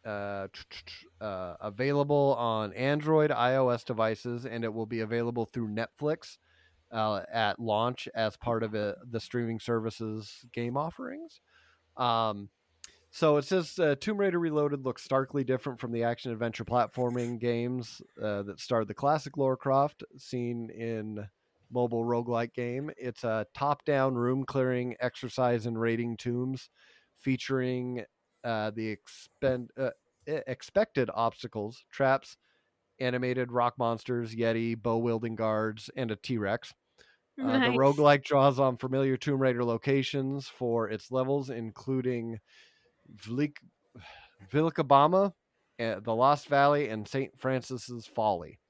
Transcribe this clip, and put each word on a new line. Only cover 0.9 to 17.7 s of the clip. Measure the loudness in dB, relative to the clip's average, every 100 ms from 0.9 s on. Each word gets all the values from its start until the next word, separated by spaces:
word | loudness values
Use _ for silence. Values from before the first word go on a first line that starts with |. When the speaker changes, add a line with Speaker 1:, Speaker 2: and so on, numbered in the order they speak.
| -20 -20 _
Speaker 1:
uh, | -8 -8 -8 -8
available | -10 -2 0 2 4 4 4 4
on | 2 0 -2
Android, | -2 0 0 4 4 4
I | 2 2 4
O | 2
S | 0
devices, | -2 0 0 0 -6 -8
and | -6 -4
it | -4
will | -4 -4
be | -4
available | -2 -2 -2 -2 -4
through | -4 -4
Netflix, | -4 -6 -4 -2 -2 -6 -20 _ _ _ _ _
uh, | -2 0 -2 -4
at | 0 0 0
launch | 0 2 0 -2 -8
as | -2 -2 -2
part | -2 -2
of | -2
a, | -2 -4 -6 -8
the | -8
streaming | -4 -4 -2 -4
service's | -2 -2 -2 -6 -8 -8 -10 -18 -12
game | -6 -4 -4
offerings. | -4 -8 -12 -12 -16 -20 _ _ _ _ _ -2
Um, | 0 2 0 -2 -10 _ _ _ -20 _ _
so | 2 4 4
it |
says, | 4 0 0 0
uh, | 2 2
"Tomb | -2 0
Raider | 2 2
Reloaded | 2 2 2 0
looks | -4 -6
starkly | 0 0 2 -2
different | 0 0 -2 -6
from | -4
the | 0
action-adventure | 0 -2 -6 -4 -4 -4
platforming | 0 2 2 0 -2 -2 -4 -2
games, | -2 0 -2